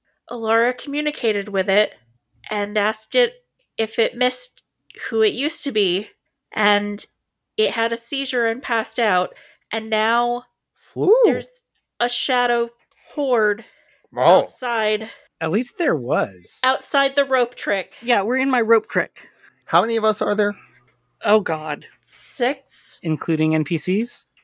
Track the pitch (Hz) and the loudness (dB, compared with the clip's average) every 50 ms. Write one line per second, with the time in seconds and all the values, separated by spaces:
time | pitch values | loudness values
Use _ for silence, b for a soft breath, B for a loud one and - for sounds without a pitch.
0 | _ _ _ _ _ - 254 233 226 220 226 226 233 247 247 - - 285 277 294 | _ _ _ _ _ -12 -8 -4 0 2 2 2 2 2 0 -4 -6 -6 -4 -2
1 | 302 302 285 - - 220 208 202 196 208 196 190 185 214 190 208 214 - - - | -2 -2 -4 0 0 0 0 0 -4 -2 -2 -2 0 2 2 2 2 0 -4 -12
2 | _ _ _ _ _ _ _ _ _ - 214 208 202 208 208 214 202 214 214 - | _ _ _ _ _ _ _ _ _ -6 -6 -4 -4 -2 -2 0 0 0 0 -2
3 | - - - 254 247 240 - - _ _ _ _ _ _ _ - 220 220 - 233 | -6 -2 2 2 2 2 0 -6 _ _ _ _ _ _ _ -4 -4 -2 0 0
4 | 220 - - 233 247 254 247 - - - - _ _ _ _ _ _ - - - | 0 0 0 0 0 0 0 -2 -6 -8 -12 _ _ _ _ _ _ -20 -16 -14
5 | - - 226 220 220 208 190 240 277 302 - - - 277 214 214 202 180 175 190 | -8 -4 0 2 2 2 2 0 -2 -4 -4 -4 -4 -2 0 2 2 2 0 -2
6 | 214 - _ _ _ _ _ _ _ _ - 202 208 208 208 202 208 208 208 208 | -4 -8 _ _ _ _ _ _ _ _ -4 0 2 2 2 2 0 -4 -8 -10
7 | - - _ _ _ _ _ _ _ _ _ - 220 226 - 233 226 233 233 226 | -12 -16 _ _ _ _ _ _ _ _ _ -2 -2 0 0 -2 -2 -2 -2 -4
8 | - - 277 269 277 262 262 247 233 226 226 254 - - 233 226 220 - - - | -6 -6 -6 -6 -6 -4 -2 0 0 -2 -2 -4 -4 -4 -2 -2 -2 -4 -2 0
9 | 233 214 185 180 180 - b b b b b b b _ - 220 220 220 220 214 | 0 2 2 2 0 -2 b b b b b b b _ -8 -6 -4 -2 -2 0
10 | 214 226 233 240 240 240 240 240 - _ _ _ _ _ _ _ _ _ - 127 | 0 2 2 2 0 0 -2 -4 -8 _ _ _ _ _ _ _ _ _ -6 0
11 | 143 349 453 539 494 330 247 247 - - - - - _ _ _ _ _ _ - | 4 4 6 6 6 4 4 0 -4 -10 -16 -20 -20 _ _ _ _ _ _ -4
12 | 240 247 - - - - 254 247 247 240 240 240 233 233 - _ _ _ _ _ | -2 -2 -2 -2 -2 0 2 2 2 2 2 0 -2 -4 -6 _ _ _ _ _
13 | _ - - 294 285 262 247 226 214 208 202 208 b b b b b b b b | _ -8 -4 -2 0 2 2 4 2 2 0 -2 b b b b b b b b
14 | b _ 117 120 131 160 185 165 - - - - 254 240 233 220 214 214 214 208 | b _ -2 2 6 6 6 6 4 0 -6 -8 -6 -4 -2 0 0 0 0 -2
15 | 220 226 B B B _ _ - 165 160 170 233 247 - - - 339 269 175 135 | -4 -10 B B B _ _ -6 -4 -2 0 -2 -2 -4 -4 -2 0 0 0 0
16 | 120 123 151 196 165 104 95 90 - - - - - 254 262 - - - - 277 | 0 0 0 0 0 -2 -6 -12 -14 -14 -8 -2 0 0 0 0 -2 -2 0 2
17 | 277 277 277 285 277 262 262 254 240 240 - - - - 202 190 - - - - | 2 2 2 0 0 2 2 2 0 0 -4 -6 -4 -2 -2 -2 -4 -8 -14 -8
18 | 233 233 240 208 190 220 254 262 269 277 262 240 226 214 226 220 - - - 185 | -2 0 2 2 2 0 0 0 0 2 2 2 4 4 4 4 2 0 -2 -2
19 | 156 - _ - - b b b b b b b b - - 175 214 233 226 226 | -2 -2 _ -20 -20 b b b b b b b b 0 2 2 2 2 0 0
20 | 208 220 208 - 240 220 208 202 208 208 202 b b b b b b b b _ | 0 0 0 0 -2 0 0 0 0 0 -2 b b b b b b b b _
21 | _ _ _ _ - 208 214 214 175 - 160 156 156 156 147 151 - - _ _ | _ _ _ _ 2 2 4 4 2 0 -4 -4 -4 -6 -8 -8 -10 -16 _ _
22 | _ - - - - - - - 240 254 294 - _ - - - - - - - | _ -12 -8 -8 -6 -6 -4 -2 -2 -2 -2 -4 _ -10 -8 -6 -6 -6 -8 -6
23 | - 160 156 - - - 160 151 156 156 160 156 151 - 170 151 - 185 190 208 | -4 -4 -4 -2 -2 -2 0 2 2 2 2 0 0 -2 -4 -2 -2 0 0 0
24 | 240 - - - - _ _ _ | -2 -4 -8 -14 -18 _ _ _